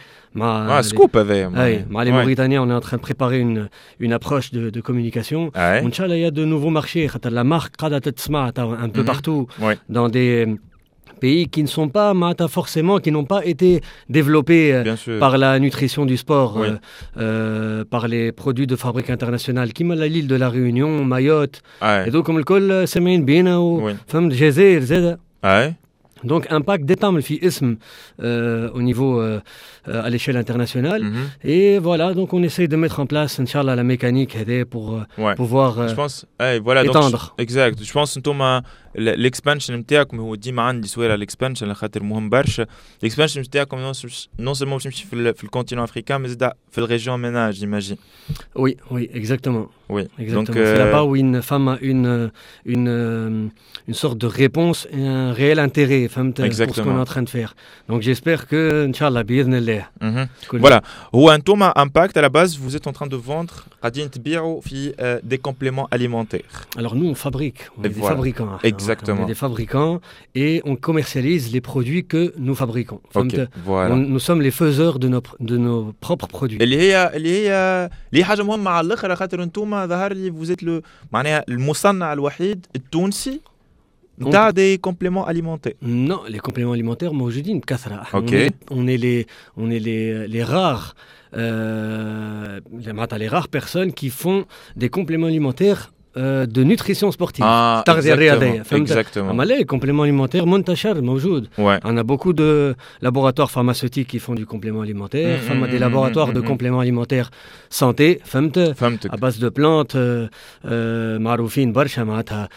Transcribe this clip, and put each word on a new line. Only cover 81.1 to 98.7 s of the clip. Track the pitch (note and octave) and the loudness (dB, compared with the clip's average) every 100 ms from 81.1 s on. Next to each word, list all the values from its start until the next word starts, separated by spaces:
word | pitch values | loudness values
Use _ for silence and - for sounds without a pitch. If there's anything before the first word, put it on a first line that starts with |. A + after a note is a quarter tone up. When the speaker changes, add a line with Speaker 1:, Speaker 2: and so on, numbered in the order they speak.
Speaker 2:
معناها | A2 D3 D3+ - | -2 0 -2 -2
المصنع | B2 C#3 D3+ G3+ F#3+ E3 | -2 -2 2 2 2 -2
الوحيد | C#3+ C#3+ - F#3 G3+ - C3 | -2 -4 -2 -4 -4 -8 -12
التونسي | - D#3+ G3 G3+ C4+ C#4 - _ _ _ _ _ _ - | -4 -2 -2 -2 -6 -10 -12 _ _ _ _ _ _ -6
Speaker 1:
On | B2+ | 2
Speaker 2:
نتاع | F#3+ A3 | 4 4
des | F#3 F#3+ F#3+ | 4 2 2
compléments | F#3 F3+ F3+ F#3+ F3+ | -2 -4 -4 -2 -2
alimentaires. | E3+ E3 D#3 B2 - | -4 -4 -6 -8 -8
Speaker 1:
Non, | B2 A#2+ C3+ F#3+ A2 | -4 0 0 -2 -8
les | G#2+ | -10
compléments | - A#2 A#2+ | -8 -4 -2
alimentaires, | A#2+ A2+ A#2 F3 | -2 -4 -4 -4
موجودين | D3 A#2+ B2 E3+ F3+ | -2 -4 -4 -4 -6
بكثرة. | - B2 - G2+ | -4 -6 -8 -12
احنا | - G2+ | -6 -4
Speaker 2:
Ok. | A#2 | 2
Speaker 1:
on | |
est, | G#2 C3+ - - | 4 2 0 -6
on | C3 B2 | -2 0
est | B2+ | 0
les, | B2 A#2+ A#2+ - - - | 0 0 -4 -12 -18 -8
on | A2+ | -4
est | A#2 | -4
les, | A2+ A2 A2 A2 G#2+ | -4 -4 -4 -6 -6
les | A#2 | -6
rares, | A#2 D#3+ F3+ A#2 - - - - _ | -2 0 0 -2 -8 -18 -20 -20 _
euh, | - A2+ A2 A2 A2 A2 A2 G#2+ A2 G#2+ G#2 G#3 - - A#2 A2+ | -6 -4 -4 -4 -4 -6 -6 -6 -8 -10 -10 -12 -14 -16 -16 -12
les, | |
معناتها | G#2+ A#2 A2 | -8 -6 -6
les | G#2+ | -4
rares | F3 D3 | -4 -4
personnes | C#3+ - F3 F#3 | -6 -4 -2 -2
qui | - C3+ | -4 -8
font | - F3 G3 F#3 - - - | -4 -2 -2 -4 -12 -18 -4
des | B2 | -4
compléments | F3+ D#3 D#3+ E3 | -2 -2 -2 0
alimentaires, | D#3+ C#3+ B2 G3 G3 - _ _ B2+ | 0 0 2 2 0 -4 _ _ -6
euh, | C3+ C3+ | -2 0
de | B2+ A#2+ | 0 4
nutrition | C3+ A3+ - F#3+ G3+ | 4 4 0 0 0
sportive. | - F3+ - | 0 -4 0
Speaker 2:
Ah, | A2 A#2 A#2 A2+ F3 | 4 4 4 4 4
Speaker 1:
تغذية | D#3+ D3 | 4 4
Speaker 2:
exactement, | D3 | 6
Speaker 1:
رياضية، | D#3 C#3+ C3 A2+ | 6 6 4 0
فهمت؟ | G#2+ | 0